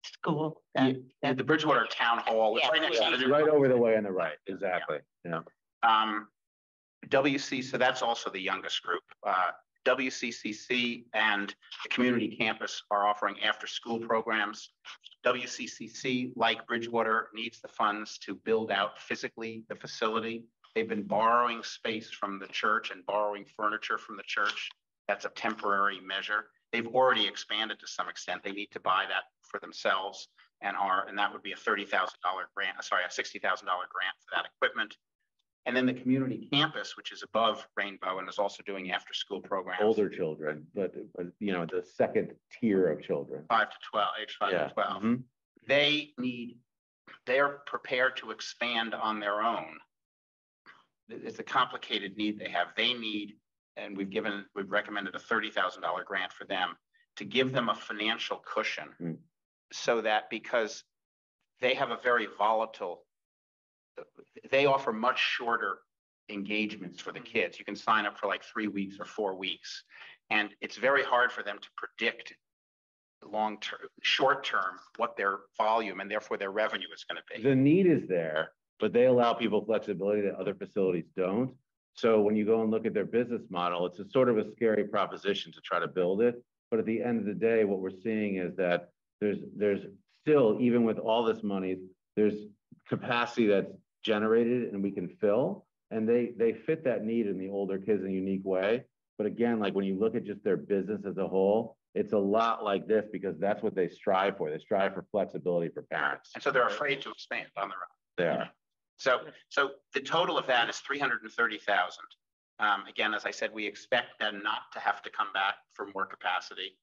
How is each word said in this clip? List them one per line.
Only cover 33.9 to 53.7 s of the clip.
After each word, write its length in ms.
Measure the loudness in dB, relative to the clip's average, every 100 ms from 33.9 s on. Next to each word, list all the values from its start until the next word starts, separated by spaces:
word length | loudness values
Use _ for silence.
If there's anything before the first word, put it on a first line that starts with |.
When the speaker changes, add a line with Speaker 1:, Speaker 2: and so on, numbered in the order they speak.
Speaker 2:
grant 220 | -4 -6 -6
for 160 | -6 -6
that 80 | -6
equipment. 400 | _ -2 0 -6 -8 _ _ _ _ _ _ -2
And 80 | 2
then 80 |
the 80 | 2
community 540 | 0 2 2 2 -4 -2
campus, 460 | 0 0 -2 -10 -12
which 140 | -14
is 100 | -14
above 460 | -4 2 2 2 -6 -4
Rainbow 400 | -4 -4 -4 -4
and 100 | -4
is 120 | -2
also 240 | -2 -2
doing 240 | -8 -6 -2
after 220 | -4 -4
school 280 | -8 -6 -8
programs. 380 | -4 -6 -4 2
Speaker 3:
Older 260 | 2 4 0
children, 560 | 0 -4 -2 -6 -6 -8
but, 180 | -4 -4 -6 -12
but, 120 | -10 -10 _
you 160 | -2
know, 140 | -2 -2
the 160 | -4
second 480 | -6 0 2 2 -2 -8 _ -2
tier 280 | 2 6 4
of 120 | 2
children. 420 | -2 -4 -2 -12 0
Speaker 2:
Five 220 | 2 2
to 60 | -4 -4
twelve, 180 | -2 0 -2
age 160 | -8 -2
five 140 | 0
Speaker 3:
Yeah. 140 | 2 0
Speaker 2:
to 40 |
twelve. 300 | 0 -2 0
Speaker 3:
Mm-hmm. 120 | 0 0 -4 _ _ _ 0
Speaker 2:
They 460 | 2 4 0 -4 -6
need, 400 | -6 -4 -10 -14 _ _ _ _ -20 -14 0
they're 320 | 2 2 -2 -8
prepared 500 | -8 -4 0 0 0
to 140 | -10
expand 640 | -10 -10 -6 -2 -2 -2
on 240 | -2 -2 -2
their 220 | -2 0
own. 340 | 0 -2 -6 -16 _ _ _ _ _ _ _ _ -20 -20 _ _ _
It's 280 | -12 -10 -10
a 60 |
complicated 760 | 0 0 0 -2 -4 -4 -4 -2
need 220 | -2 -2
they 100 | -4
have. 200 | -2 -2
They 180 | 0 0
need, 380 | 0 -4 -6 -8 -14 _ _ _